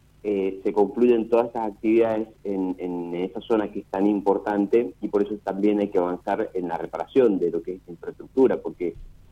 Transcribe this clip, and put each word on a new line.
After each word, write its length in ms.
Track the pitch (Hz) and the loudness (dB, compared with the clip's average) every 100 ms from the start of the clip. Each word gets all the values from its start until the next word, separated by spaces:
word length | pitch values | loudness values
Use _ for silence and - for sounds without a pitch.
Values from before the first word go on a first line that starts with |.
| _ _ | _ _
eh, 360 | 104 101 95 95 | -4 0 -2 -2
se 80 | 107 | -2
concluyen 560 | 104 98 110 123 120 110 | 2 2 4 4 4 4
todas 180 | 117 120 | 2 2
estas 220 | 120 110 | -2 -6
actividades 560 | 101 110 110 113 110 110 - | -4 2 4 4 0 -4 -8
en, 320 | 101 98 92 90 | -6 -2 -2 -4
en 360 | 90 87 85 | -6 -6 -6
esa 260 | 87 92 - | -6 -6 -8
zona 300 | - 110 101 | -2 -2 0
que 100 | 104 | -8
es 60 | - | -8
tan 200 | 98 104 | 0 2
importante, 840 | 104 98 98 104 101 101 117 123 - | 2 2 0 0 0 2 2 0 -6
y 80 | 101 | -4
por 140 | 104 | -2
eso 140 | 101 107 | -2 -4
también 340 | - 95 104 104 | -6 0 2 2
hay 100 | 101 | 0
que 100 | 98 | 0
avanzar 520 | 87 90 - 98 110 | -2 -4 -4 -4 -2
en 160 | 92 87 | -4 -6
la 100 | 82 | -6
reparación 600 | 80 80 82 135 120 95 | -6 -8 -2 4 4 4
de 120 | 85 | 0
lo 120 | 82 | -4
que 120 | 82 | -6
es 60 | 92 - | -12 -12
infraestructura, 680 | - - - - - 127 90 | -16 -14 -14 -8 2 2 2
porque 340 | - - 87 - - - - | -4 -6 -8 -8 -16 -20 -18